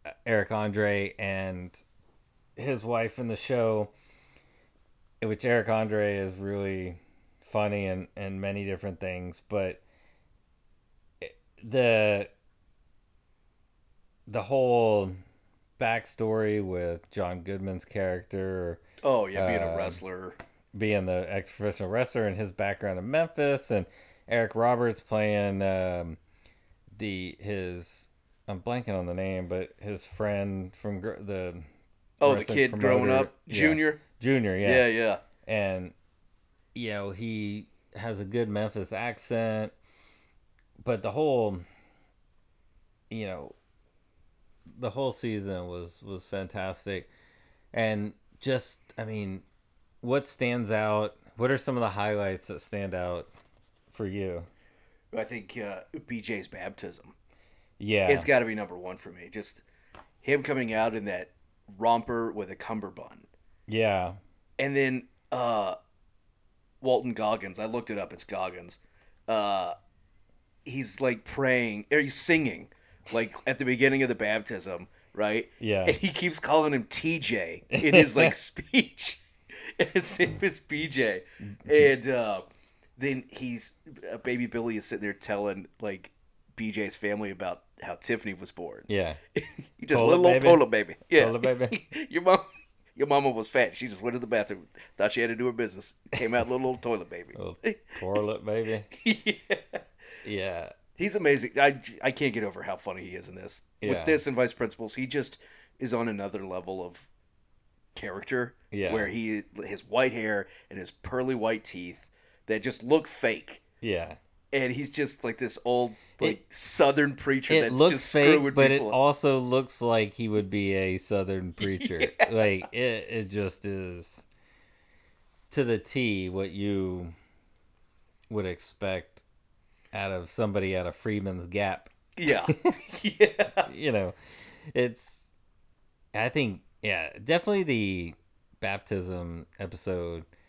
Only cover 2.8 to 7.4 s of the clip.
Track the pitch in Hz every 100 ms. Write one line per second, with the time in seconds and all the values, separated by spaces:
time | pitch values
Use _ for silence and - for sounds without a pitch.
2.8 | 110 117 113 - 120 107 - 123 113 107
3.8 | 104 _ _ - _ _ _ _ _ _
4.8 | _ _ _ _ 110 107 127 120 107 110
5.8 | 110 107 104 101 95 92 98 101 98 95
6.8 | 90 85 _ _ _ _